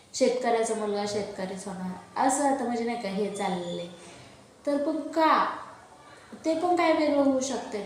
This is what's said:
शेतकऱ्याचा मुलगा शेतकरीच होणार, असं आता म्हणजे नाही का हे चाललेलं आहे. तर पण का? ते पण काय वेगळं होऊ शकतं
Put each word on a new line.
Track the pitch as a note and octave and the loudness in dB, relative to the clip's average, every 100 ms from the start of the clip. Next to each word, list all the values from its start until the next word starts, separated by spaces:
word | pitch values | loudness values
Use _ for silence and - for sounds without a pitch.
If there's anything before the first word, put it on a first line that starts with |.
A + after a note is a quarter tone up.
| - | -10
शेतकऱ्याचा | - B3 A#3+ A#3+ A3+ A3 | 0 2 2 2 2 0
मुलगा | G#3+ G#3 G3+ G#3 | -2 -2 -2 -2
शेतकरीच | G#3 G3 - F#3 G3 G3 | -4 -6 -6 -8 -8 -10
होणार, | F3+ F#3 F#3 - - C4+ | -8 -8 -8 -8 0 2
असं | - | 4
आता | C#4 C4 | 2 2
म्हणजे | A#3 A#3 | 0 -2
नाही | A#3 A#3 | -2 -2
का | G3 | -4
हे | F#3+ G3 | -2 -2
चाललेलं | F#3 F#3+ F3+ F3 F3 | -2 -2 -2 -4 -8
आहे. | F3 - - - - - - - D4 | -8 -14 -20 -20 -20 -20 -20 -10 -2
तर | C#4+ | 0
पण | D#4 D4+ | 0 -2
का? | C#4+ E4 D#4 - - - - - - - - - - - | -2 2 4 4 2 -2 -12 -18 -20 -20 -20 -20 -20 -6
ते | D#4+ | -2
पण | D#4+ F4+ F4 | 0 2 4
काय | E4 | 4
वेगळं | D#4 D4 C#4+ | 4 4 4
होऊ | C4+ C4 | 4 4
शकतं | C4 A3+ - G#3 | 0 -4 -6 -8